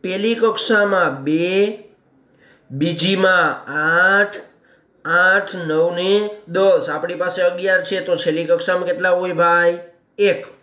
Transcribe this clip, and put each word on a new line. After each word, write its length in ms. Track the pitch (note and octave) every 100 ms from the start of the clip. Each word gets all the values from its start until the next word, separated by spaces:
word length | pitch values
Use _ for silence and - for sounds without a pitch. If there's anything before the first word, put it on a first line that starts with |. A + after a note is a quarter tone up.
પહેલી 320 | F#3 F#3+ A3
કક્ષામાં 880 | A#3 A3+ A3 - G#3+ G3+ F#3+ E3 C3+
બે, 540 | C#3 D#3+ F3 F#3+ G#3 A3+ - _ _ _ _ _ _ _ _
બીજીમાં 1000 | C3+ D#3+ E3 F3+ F#3+ F#3+ F3+ D#3 - - D3 D#3 E3+ F#3 G3
આઠ, 180 | G3+ - - _ _ _ _ _
આઠ, 500 | D#3 E3+ F#3 G3 G3
નવ 400 | F#3 D#3+ D#3 E3+
ને 360 | F3 F#3 G#3 G#3 - -
દસ. 400 | F3 G3 F3 D#3+
આપણી 260 | D3+ F3
પાસે 280 | E3+ F3+ F3
અગિયાર 400 | F3+ F3 F#3+ F#3
છે 180 | F3+ F#3+
તો 160 | F#3 F3
છેલ્લી 280 | F3 D#3
કક્ષામાં 400 | E3 E3+ F3+ F3+
કેટલા 260 | F3+ F3 F#3
હોય 220 | F3+ F#3
ભાઈ? 460 | E3 E3+ E3+ E3+ F3 - _ _ -
એક. 280 | G3+ - - -